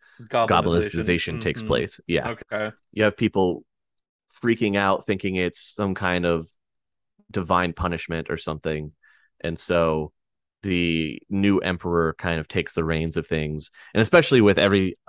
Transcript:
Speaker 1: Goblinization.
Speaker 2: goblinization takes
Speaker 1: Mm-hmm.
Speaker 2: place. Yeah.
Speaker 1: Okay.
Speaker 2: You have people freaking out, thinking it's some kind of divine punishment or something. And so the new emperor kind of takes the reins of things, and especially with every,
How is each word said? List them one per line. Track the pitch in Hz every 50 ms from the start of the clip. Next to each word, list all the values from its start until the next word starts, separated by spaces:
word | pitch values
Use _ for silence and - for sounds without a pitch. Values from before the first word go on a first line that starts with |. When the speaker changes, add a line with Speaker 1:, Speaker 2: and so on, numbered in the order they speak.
| _ _ _ -
Speaker 1:
Goblinization. | 120 107 - 120 113 110
Speaker 2:
goblinization | 92 87 82 90 82 87 107 104 - 85 80 76 87 82 - 87 80 76
takes | - 90 71 -
Speaker 1:
Mm-hmm. | - -
Speaker 2:
place. | 71 60 65 - - - -
Yeah. | - 85 76 62 120
Speaker 1:
Okay. | 117 - - _ 110 104 107 107 - _ _ _
Speaker 2:
You | - 101 107
have | 104 -
people | - 120 104 - 98 95 90 82 - - _ _ _ _ _ _ _ _ _ _ _ _ _ - -
freaking | - 120 113 - 117 104 98
out, | 101 101 98 98 - -
thinking | - 101 95 - 98 92
it's | 92 90 90 - -
some | - - - - 104 98 92
kind | - 98 90 90 90 87
of | 87 85 82 82 - _ _ _ _ _ _ _ _ _ _ _ _ _ _ _ _
divine | - 104 87 80 92 87 90 87 85
punishment | - 92 87 85 82 - - 85 82 - -
or | 76 78
something. | - 80 78 76 - 80 78 76 76 76 - _ _ _ _ _ _ _ _ _
And | - 82 87 -
so | - - 90 85 82 80 78 78 76 76 - _ _ _ _ _ _ _ _ _
the | - 98 90 87 87 85 82 80 80 76 - - - _
new | 98 98 98 101 98 92
emperor | - 90 92 87 - 90 85 85 82 80 78 -
kind | - 90 82 80
of | 78 -
takes | - 92 82 -
the | - 87 80
reins | 80 82 80 80 82 78 87
of | 76
things, | - 82 78 76 76 76 76 73 - _ - - -
and | - 104
especially | 113 - - 170 147 - 139 123
with | 107 101 95 -
every, | - 101 98 98 95 92 85 - _